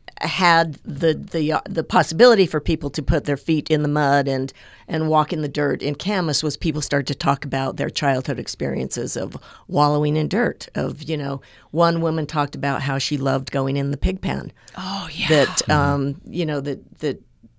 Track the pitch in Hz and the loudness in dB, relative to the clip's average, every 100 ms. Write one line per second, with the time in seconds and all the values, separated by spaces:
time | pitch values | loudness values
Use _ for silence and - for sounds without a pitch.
0 | - - - 151 180 165 165 143 - 139 | -20 -8 -6 2 4 6 4 -2 -12 -2
1 | 165 147 139 165 151 151 - 160 - - | 0 0 -2 -2 0 -2 -2 -6 0 0
2 | 156 165 247 214 180 151 - 160 143 151 | 2 6 8 8 4 2 0 -2 -2 -2
3 | 135 165 - 139 - 156 - 151 147 147 | 0 2 0 -2 0 0 2 2 2 2
4 | 139 143 139 135 135 - - - - 156 | 4 4 2 -2 -4 -8 -20 -20 -6 -2
5 | 156 156 151 156 147 143 143 143 139 147 | 2 2 2 -2 -4 -2 0 0 -2 -4
6 | 196 202 165 143 151 - 165 147 - 143 | -2 -2 0 0 -2 -2 -2 -2 -2 -2
7 | 139 139 - 139 139 135 135 - 131 - | -2 -2 0 -2 -2 -4 -4 -4 -4 -2
8 | 143 131 131 127 131 - 135 135 131 - | 0 0 -2 -6 -8 -6 -4 -4 -4 -6
9 | 127 - - - - - - 143 147 147 | -6 -6 -8 -10 -18 -20 -4 2 2 2
10 | 151 156 151 190 220 - - - 143 139 | 0 0 0 0 -2 -4 -8 -4 -4 -6
11 | 147 151 139 135 - - _ 160 170 165 | -6 -6 -6 -8 -10 -20 _ 2 2 2
12 | 165 160 147 156 143 135 139 131 131 135 | 0 -2 -2 -2 -4 -4 -4 -2 -2 -2
13 | - 143 135 135 131 139 135 139 139 139 | -2 -2 0 -2 -2 -2 0 0 -2 0
14 | 185 190 190 - - - - - 185 190 | -2 -2 -4 -4 -6 -14 -18 -14 -10 -10
15 | - - - 151 131 - - 151 143 143 | -10 -4 2 4 4 2 2 4 4 2
16 | 139 139 - 92 160 147 139 131 - - | -2 -4 -8 -4 -2 -2 -4 -8 -10 -6
17 | 151 - _ _ - | -4 -4 _ _ -20